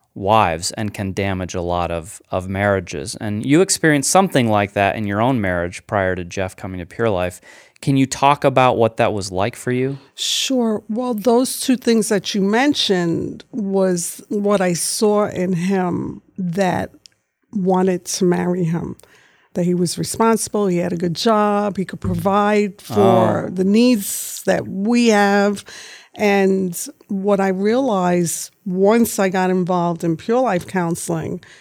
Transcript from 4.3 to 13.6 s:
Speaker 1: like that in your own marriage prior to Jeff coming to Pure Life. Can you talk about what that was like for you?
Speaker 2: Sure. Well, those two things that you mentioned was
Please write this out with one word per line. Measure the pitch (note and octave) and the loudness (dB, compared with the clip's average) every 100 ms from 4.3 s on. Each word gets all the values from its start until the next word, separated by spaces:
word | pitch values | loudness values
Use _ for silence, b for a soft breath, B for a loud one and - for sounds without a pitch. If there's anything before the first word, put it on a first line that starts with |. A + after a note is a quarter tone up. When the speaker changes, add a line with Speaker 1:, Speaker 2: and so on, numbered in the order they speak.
| C#3+ A#2 | 2 2
Speaker 1:
like | G#2 G2+ | 2 2
that | - G2 F#2+ | 2 0 0
in | G#2 | -4
your | G2+ | 0
own | A#2+ C3 | 0 0
marriage | G2 F2+ F2 - - | 0 -2 -4 -8 -4
prior | G#2+ F#2 F#2 | -2 0 -2
to | |
Jeff | F2 F#2+ F#2 - | -6 -6 -6 -8
coming | G2+ F#2 | -12 -10
to | E2+ | -12
Pure | - A#2 | -4 -2
Life. | F#2 F2+ - B B B B | 0 -2 -6 B B B B
Can | - C3+ | -2 0
you | C3+ | 0
talk | - C#3 C#3+ | 2 2 4
about | D3 C3 B2+ A2 | 2 4 4 4
what | A2+ - | 0 2
that | A2+ | 0
was | G#2 F#2+ | 0 -4
like | F#2 G#2+ - | -2 -4 -4
for | - | -4
you? | B2+ C3 C#3 - - | -2 -2 -6 -14 -10
Speaker 2:
Sure. | - - - C4 A3+ A3 - | -6 -4 -2 0 0 -2 -4
Well, | A3 B3 A3 | -6 -4 -2
those | A3 A#3 C4 - | 2 2 2 -2
two | - B3 | 0 0
things | - A3+ G#3 | 4 2 2
that | G#3 - G#3+ | 0 -2 -2
you | |
mentioned | F#3+ A3 C#4+ C#4+ - F#3 F3 D#3+ - - - | 2 2 2 0 0 0 2 -2 -4 -10 -10
was | A#3 | -8